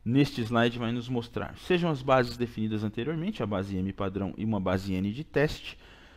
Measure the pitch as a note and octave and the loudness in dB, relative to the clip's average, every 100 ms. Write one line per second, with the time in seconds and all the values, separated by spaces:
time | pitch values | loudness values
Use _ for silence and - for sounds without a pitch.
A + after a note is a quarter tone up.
0 | A2+ C3+ C#3 - A2 A#2 A#2+ A#2+ A#2 A#2+ | 2 4 4 2 0 2 2 2 -4 -4
1 | A#2 B2 A2+ G#2 G2 - - F3+ E3+ C#3 | -2 -4 -4 -6 -8 -8 0 2 2 0
2 | C3 C3 A#2+ A#2+ A#2 A2 G#2+ G#2+ G#2+ G#2 | 4 4 4 0 -4 -2 -2 0 -2 -2
3 | B2+ D#3+ F#3 G#3+ G#2+ G2 G2+ F#2+ F#2+ G2 | -4 -2 -4 -2 -2 -2 -2 -2 -2 -2
4 | G2 F#2+ G2 - A2 G#2 F#2 F#2+ G2 F#2 | -4 -2 -4 -2 -2 0 2 0 0 0
5 | G2+ A#2 D#3+ C#3 D#3 - - - - - | 0 -2 -2 0 2 0 -12 -16 -20 -20
6 | - | -20